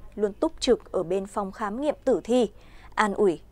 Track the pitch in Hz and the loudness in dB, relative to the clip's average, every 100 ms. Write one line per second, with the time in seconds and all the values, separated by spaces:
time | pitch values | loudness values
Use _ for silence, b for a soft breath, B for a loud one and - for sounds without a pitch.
0 | - - 208 202 320 - - 220 - 185 | -6 -4 -4 0 -4 -2 0 0 0 -6
1 | 165 196 196 220 190 - 214 226 302 - | -2 -4 -4 -6 -8 -6 -8 -4 -4 -2
2 | - 196 - 254 208 b b b b - | 0 0 2 2 2 b b b b -2
3 | 214 196 202 156 - | 0 4 2 2 -8